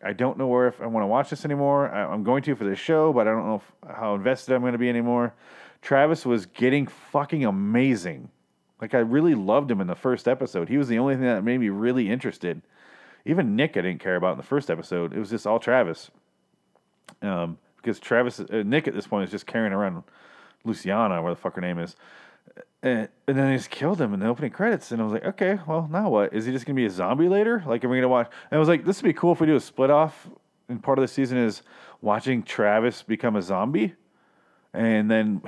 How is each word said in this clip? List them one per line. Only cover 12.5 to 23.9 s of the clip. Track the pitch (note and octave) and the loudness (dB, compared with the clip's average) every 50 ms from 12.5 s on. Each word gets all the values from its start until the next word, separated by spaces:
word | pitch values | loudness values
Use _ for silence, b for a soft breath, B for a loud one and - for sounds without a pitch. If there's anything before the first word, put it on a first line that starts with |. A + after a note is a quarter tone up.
| D#2 D#2+ - B B B B B B B B B B B B | -6 -8 -12 B B B B B B B B B B B B
Even | C3 D#3+ F#3+ D3 G#2+ G2+ | -2 0 0 0 0 0
Nick | A#2+ D3 D3+ - G2 | 0 0 0 -2 -2
I | |
didn't | F2 F#2 F2 - | -2 -4 -4 -4
care | - F#2+ F2+ | -2 -2 0
about | F2 F2+ F#2 | 0 0 0
in | E2+ | -2
the | - | -4
first | - - C#3 C#3+ - - | -4 -4 -2 -2 -2 -2
episode. | E2 E2 - - F#2 F2 E2+ E2 - | -4 -6 -6 -4 -4 -4 -4 -4 -4
It | G2+ | -6
was | G#2+ G2 | -6 -6
just | A#2 G#2 - | -6 -4 -2
all | G#2+ A2+ A2+ | 0 0 0
Travis. | - A#2 B2 B2+ A2 E2 E2 - - - _ _ _ _ _ _ _ _ _ _ _ _ _ _ _ _ _ _ _ - - - | 2 2 2 2 2 0 -2 -10 -12 -20 _ _ _ _ _ _ _ _ _ _ _ _ _ _ _ _ _ _ _ -20 -14 -8
Um, | G#2 G2+ F#2 F2 E2+ E2+ E2 - _ _ _ | -6 -4 -4 -4 -4 -6 -8 -12 _ _ _
because | _ - A#2+ G2+ - | _ -6 -6 -6 -4
Travis, | - - B2 A#2+ B2 B2 - - | -2 0 2 2 2 0 -2 -8
uh, | F#2+ - G#2 A2 G#2 | -8 -6 -4 -2 0
Nick | G#2 C3+ D#3+ D#3 | 0 0 0 0
at | - - | -2 -4
this | G2+ - - | -6 -6 -4
point | A2 G2+ F#2+ | -2 -2 -2
is | F2+ | -4
just | G#2 G2 - | -6 -10 -8
carrying | - - A2+ A2 G2+ | -6 -4 -2 -2 -2
around | G2 G2+ G2+ F#2+ F2 E2 - _ B B B B B B B B B B | 0 0 -2 -2 -4 -6 -12 _ B B B B B B B B B B
Luciana, | - A2+ G#2 - - F#2+ G2+ A2 A2+ G2+ F2+ E2+ | -6 -6 -6 -4 -4 -2 0 0 0 0 0 -2
where | E2 F2 | -2 -4
the | E2+ - | -4 -4
fuck | - F#2 - | -6 -8 -6
her | F#2+ | -6
name | F2+ F2+ F2 E2+ | -6 -4 -4 -4
is. | E2+ F2 - B B B B B B B B B B B - - - _ _ _ | -6 -8 -12 B B B B B B B B B B B -20 -20 -20 _ _ _
And, | - C3 B2 A2 G#2+ - _ _ _ | -2 -2 0 -2 -4 -6 _ _ _
and | C#3 C3+ | -2 0
then | C3+ C3+ C3+ | 2 2 2
they | C3 | 2
just | B2 - - | 0 -2 -6
killed | - - C#3 E3 | -8 -4 -2 -2